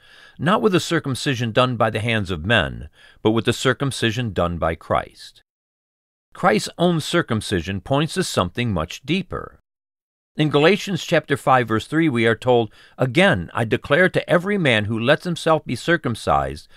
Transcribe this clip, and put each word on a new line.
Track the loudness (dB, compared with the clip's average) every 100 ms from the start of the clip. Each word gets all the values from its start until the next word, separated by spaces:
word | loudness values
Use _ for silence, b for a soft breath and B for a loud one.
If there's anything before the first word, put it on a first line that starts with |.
| B B B B
not | 0 2
with | 2
a | 2
circumcision | 0 -4 -2 -4 -4 -4 -2
done | 0 0 2
by | 0
the | 0
hands | -2 -2 -2
of | -4
men, | 0 2 2 -6 -14 b b b
but | 2
with | 2
the | 0
circumcision | 0 0 0 -2 -2 -2 -2 -4
done | -2 -2 -2
by | -4
Christ." | -4 -2 -4 -4 -16 -20 -20 _ _ _ _ _ _ _ _ _
Christ's | -2 0 2 -2 0
own | 0 0
circumcision | 0 -2 0 -4 -2 -4 -2 -6
points | -2 -2 0
to | -2
something | -2 0 -2 -2 -2
much | -2 -4 -8
deeper. | -4 -4 -4 -10 -12 -20 _ _ _ _ _ _ _
In | -2 2
Galatians | 4 4 2 -2 -6
chapter | 0 -2 0 -2
five, | 2 2 2
verse | -2 0
three, | 0 2
we | 2 2
are |
told, | 2 2 2 0 b b b
"Again, | 0 2 2 2 -2
I | -4
declare | -2 -2 0 2 2
to | 0 0
every | 0 0 0
man | 2 2 0
who | -2
lets | 0 0
himself | 0 -4 0 0 0
be | -6
circumcised | -2 0 0 -4 0 0 0 -8 -16